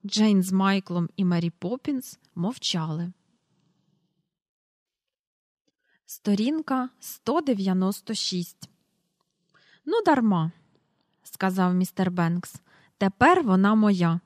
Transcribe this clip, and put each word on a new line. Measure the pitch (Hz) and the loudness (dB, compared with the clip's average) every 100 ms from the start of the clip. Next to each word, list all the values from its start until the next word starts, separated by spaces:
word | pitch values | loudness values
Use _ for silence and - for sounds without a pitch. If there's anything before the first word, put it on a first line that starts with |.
| 202 | -6
Джейн | 208 214 202 | 0 4 4
з | 185 | 2
Майклом | 190 190 196 190 175 170 - | 0 2 0 -2 -4 -4 -2
і | 185 | 0
Мері | 175 170 | 0 -2
Поппінс | - 180 247 - 269 - - _ - | -6 -8 -6 -4 -6 -8 -20 _ -6
мовчали. | 180 262 - 180 160 156 175 - _ _ _ _ _ _ _ _ _ _ _ _ _ _ _ _ _ _ _ _ _ _ _ _ _ _ _ _ _ | -6 -4 -6 -4 -4 -6 -8 -12 _ _ _ _ _ _ _ _ _ _ _ _ _ _ _ _ _ _ _ _ _ _ _ _ _ _ _ _ _
Сторінка | - 214 202 226 320 311 262 254 _ | -10 -2 0 0 -2 -2 -4 -4 _
сто | - - - 302 | -20 -12 -2 -2
дев'яносто | 285 214 190 185 185 202 - | 0 -2 0 0 0 -4 -8
шість. | 220 - 180 170 - - _ _ _ _ _ _ _ _ _ _ _ 285 | -6 -6 -6 -8 -14 -20 _ _ _ _ _ _ _ _ _ _ _ -4
«Ну, | 453 370 | 0 2
дарма», — | 285 226 180 160 - _ _ _ _ _ _ | 2 4 2 0 -6 _ _ _ _ _ _
сказав | - - 190 185 180 | -20 -4 -4 0 2
містер | 180 185 - 185 | 2 -2 -2 -2
Бенкс. | 175 170 175 - - _ _ _ _ | 0 -2 -2 -6 -20 _ _ _ _
«Тепер | 196 - 254 359 | -4 4 4 4
вона | 262 185 202 220 | 4 4 4 4
моя. | 208 190 170 170 | 2 2 0 0